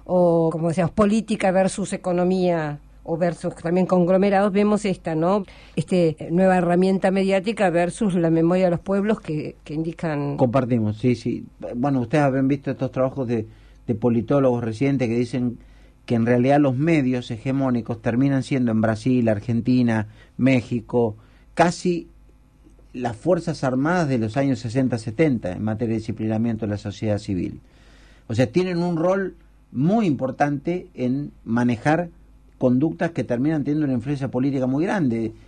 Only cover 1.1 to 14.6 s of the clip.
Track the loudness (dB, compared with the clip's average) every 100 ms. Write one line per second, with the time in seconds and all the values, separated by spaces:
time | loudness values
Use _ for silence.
1.1 | 2 0 0 2 2 2 -2 -6 -4 -2
2.1 | 0 2 2 2 0 -2 -8 -14 -18 -8
3.1 | -2 -2 -2 -8 -6 -2 0 2 2 4
4.1 | 4 4 4 2 2 2 2 -2 -4 -4
5.1 | -2 0 0 -4 -16 -8 -6 0 2 2
6.1 | 0 -2 2 4 4 4 4 4 2 2
7.1 | 2 2 0 -2 0 2 2 0 0 0
8.1 | 2 2 4 4 4 2 0 -2 -2 0
9.1 | -2 -4 -6 -8 -14 -10 -6 -6 -4 -4
10.1 | -4 -4 0 0 0 0 0 0 -2 -2
11.1 | -2 -4 -6 -10 -14 -12 -4 -2 -2 0
12.1 | 2 2 2 0 -2 -4 -6 -4 -2 -2
13.1 | -2 -4 -4 -4 -14 -20 -16 -6 -2 0
14.1 | 0 2 2 2 0